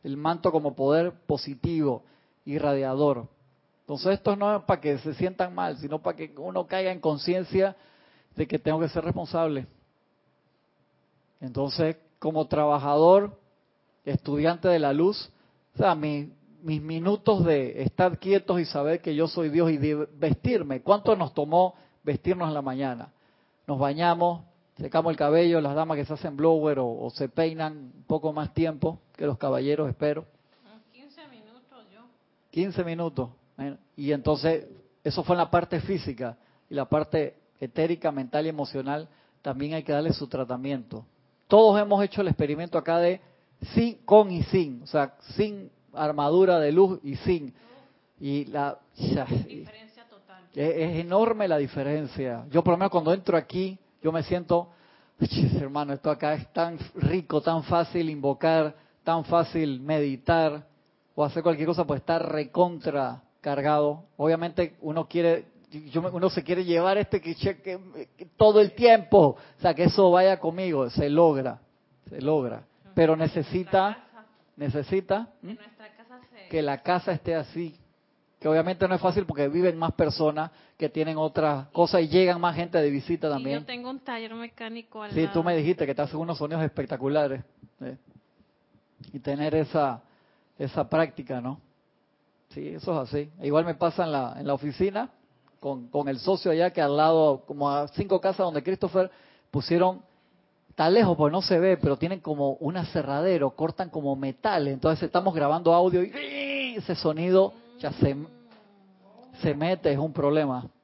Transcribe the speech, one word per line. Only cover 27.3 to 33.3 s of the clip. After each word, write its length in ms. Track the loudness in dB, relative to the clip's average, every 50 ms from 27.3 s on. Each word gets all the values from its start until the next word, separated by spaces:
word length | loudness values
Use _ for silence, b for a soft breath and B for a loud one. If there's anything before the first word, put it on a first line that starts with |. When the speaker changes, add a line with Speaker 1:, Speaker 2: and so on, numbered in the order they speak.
| _ 0 0 0 -2 -4 -8 -8 -8 -12 -18 -20 -20
Speaker 1:
un 80 | -20 -6
poco 260 | _ -4 -2 -2 -4
más 200 | -4 -4 -6 -4
tiempo 480 | _ 0 0 0 0 -2 -2 -4 -4 -6 _ _ _
que 100 | -4 -4
los 120 | -4 -2 -2
caballeros, 500 | -2 -2 -2 0 0 0 0 0 -2 -4
espero. 380 | -4 _ -2 -2 -2 -4 -8 _ _ _ _ _ _ _ _ -20 -20 -20 _ _
Speaker 2:
Quince 340 | _ -20 -20 -20 -20 -20 -20 -20
minutos 560 | -20 -20 -20 -20 -20 -20 _ _ _ -20 -20 _
yo. 80 | _ -20 -20 _ _ _ _ _ _ _ _ _
Speaker 1:
Quince 340 | -4 -4 -2 -2 -2 -4 -4
minutos. 460 | -4 -4 -4 -6 -6 -4 -6 -8 -8